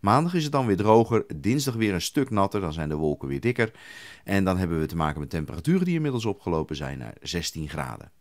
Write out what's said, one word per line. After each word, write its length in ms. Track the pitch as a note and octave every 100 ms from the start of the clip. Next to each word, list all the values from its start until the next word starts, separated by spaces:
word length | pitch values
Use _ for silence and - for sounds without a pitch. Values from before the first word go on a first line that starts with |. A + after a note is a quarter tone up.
Maandag 320 | G2 B2 E3+
is 100 | F3
het 80 | D3+
dan 140 | C#3 B2+
weer 120 | F#2+
droger. 480 | G#2 A2+ A2+ A2+ - D2+
Dinsdag 400 | E2+ C3 C3+ A#2
weer 180 | A2
een 80 | F2+
stuk 280 | - - C3+
natter. 320 | G#2+ G2 G#2
Dan 120 | F2+
zijn 160 | D#2 D2+
de 60 | D2+
wolken 320 | D#2 C#2+ C#2
weer 140 | C#2
dikker. 300 | A2+ B2 A2 - - - - -
En 200 | - G2
dan 140 | F#2+ F#2
hebben 220 | F2+ E2
we 60 | D#2
te 100 | E2
maken 240 | D#2 D#2
met 100 | D2
temperaturen 560 | E2 D2+ D2+ A2 F3+ F3+
die 100 | E3
inmiddels 300 | D3+ B2 A2+
opgelopen 500 | G2 - E2 D#2 D2
zijn 220 | C#2 C#2
naar 180 | A1+ -
zestien 480 | - F2 D#2+ E2 D2+
graden. 420 | D2 C2 A1 - _